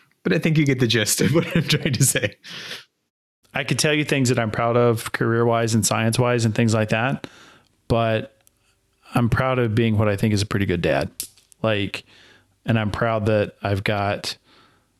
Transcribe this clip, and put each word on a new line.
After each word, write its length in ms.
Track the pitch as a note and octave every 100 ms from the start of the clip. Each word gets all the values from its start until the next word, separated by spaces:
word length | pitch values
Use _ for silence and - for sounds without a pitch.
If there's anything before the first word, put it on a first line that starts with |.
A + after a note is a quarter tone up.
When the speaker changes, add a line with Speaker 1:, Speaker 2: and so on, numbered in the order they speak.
| _ _
Speaker 1:
but 80 | -
I 60 | F3
think 180 | E3+ D#3
you 80 | C#3
get 140 | B2
the 80 | A#2+
gist 340 | A2 G#2 -
of 120 | -
what 220 | D#3+ - E3+
I'm 60 |
trying 300 | - D#3 E3
to 100 | B2
say. 320 | C3+ C3+ G#2 - - - - - - _ _ _ _ _ _
Speaker 2:
I 100 | -
could 160 | C3+ C#3
tell 140 | D#3
you 100 | D3+ C#3+
things 240 | C#3+ B2
that 100 | B2
I'm 120 | A2
proud 260 | A2 A#2 A#2+
of 340 | A#2+ A2+ -
career-wise 640 | - A#2 A#2 A#2 A#2 A#2 A2+
and 100 | G2
science-wise 600 | A2 A2+ A2+ B2 B2 A2+
and 80 | A2
things 180 | A2+
like 160 | A2 G#2+
that, 380 | A2 B2+ - - - - - _ _ -
but 440 | A#2 A2+ A2 - _ _ _ _ _ _ _ -
I'm 160 | C3 A#2
proud 300 | - C3 B2+
of 160 | A#2 G#2+
being 220 | A2+ G#2+
what 120 | G#2+
I 80 | G2+
think 160 | A2
is 80 | G#2
a 40 | G2+
pretty 180 | G2+ F#2+
good 160 | F2
dad. 280 | E2 C#2 E2+ - - _ _ _
Like, 420 | A2 G#2 F#2+ - - - - - _ _ -
and 120 | A2+
I'm 120 | G#2
proud 360 | - A#2 A2+ G#2+
that 280 | G#2+ E2+ -
I've 220 | G2+ G2+
got 520 | G2+ G#2 G2+ G2 - - _ _ _ _ _